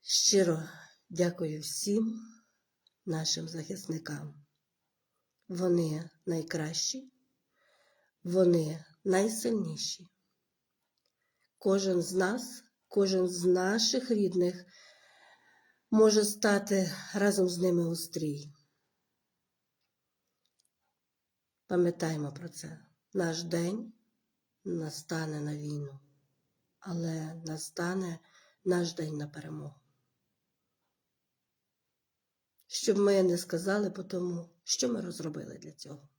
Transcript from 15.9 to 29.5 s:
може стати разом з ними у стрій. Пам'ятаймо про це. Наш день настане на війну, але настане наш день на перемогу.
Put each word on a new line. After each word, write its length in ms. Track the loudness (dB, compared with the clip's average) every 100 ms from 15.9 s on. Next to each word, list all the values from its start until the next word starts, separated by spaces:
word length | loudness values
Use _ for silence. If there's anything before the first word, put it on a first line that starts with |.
може 320 | 6 8 8
стати 680 | 4 2 2 2 4 2 2 -4 -6
разом 360 | 2 2 4 2
з 80 | 4
ними 320 | 2 4 2
у 60 | -2
стрій. 580 | -6 -4 -4 -4 -10 -20 _ _ _ _ _ _ _ _ _ _ _ _ _ _ _ _ _ _ _ _ _ _ _ _ _ _ _ _ _ _ _
Пам'ятаймо 640 | 2 2 2 -2 -2 -6
про 180 | -8 -14
це. 300 | -14 -14 -16 -20 _ _
Наш 300 | -2 -2 -2
день 500 | -2 -2 0 -2 -8 -16 _ _ _ _ _ _
настане 800 | -6 -4 -4 -8 -6 -6 -4 -4
на 140 | -6 -6
війну, 440 | -6 -8 -8 -14 _ _ _ _ _ _ _ _
але 540 | -8 -6 -4 -4 -8 -10 -8
настане 720 | -8 -10 -4 -4 -2 -4 -8 _ _ _ _ 0
наш 280 | 0 0
день 240 | -4 -6 -6
на 100 | -8
перемогу. 540 | -10 -12